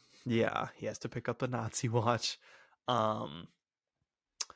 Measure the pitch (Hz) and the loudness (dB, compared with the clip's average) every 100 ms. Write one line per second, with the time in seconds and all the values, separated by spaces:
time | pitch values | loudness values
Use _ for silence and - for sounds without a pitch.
0 | _ - - 113 110 - 113 - 110 107 | _ -10 0 4 4 2 -2 -4 -6 -4
1 | 131 123 120 117 127 123 110 - 120 117 | -6 -6 -4 -2 -2 -2 -2 -2 2 4
2 | 113 117 - - - - - _ - 123 | 4 2 0 -6 -12 -20 -20 _ 0 2
3 | 110 107 110 78 87 _ _ _ _ _ | 2 0 -4 -10 -14 _ _ _ _ _
4 | _ _ _ - - | _ _ _ -10 -10